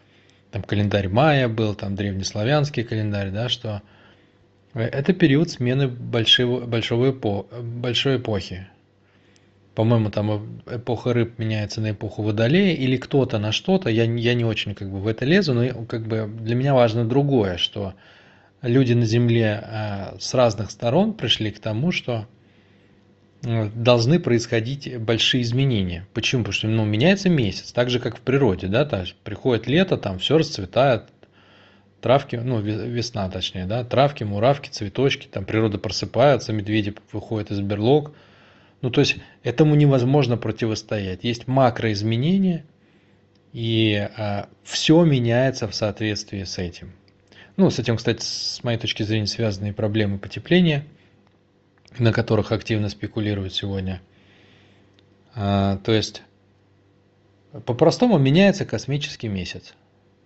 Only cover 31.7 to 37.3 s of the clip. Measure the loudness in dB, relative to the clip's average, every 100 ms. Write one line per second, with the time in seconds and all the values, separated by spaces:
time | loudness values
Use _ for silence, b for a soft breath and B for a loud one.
31.7 | b b _ 2 2 2 -6 -2 -2 -2
32.7 | -4 -4 -4 -4 -4 -6 -6 -6 -6 -4
33.7 | -4 0 2 2 0 -6 2 2 2 -4
34.7 | -10 -6 0 0 0 -6 -10 -2 0 0
35.7 | 0 -4 -6 -4 2 4 4 0 -4 -2
36.7 | 0 -2 -6 -12 -12 -6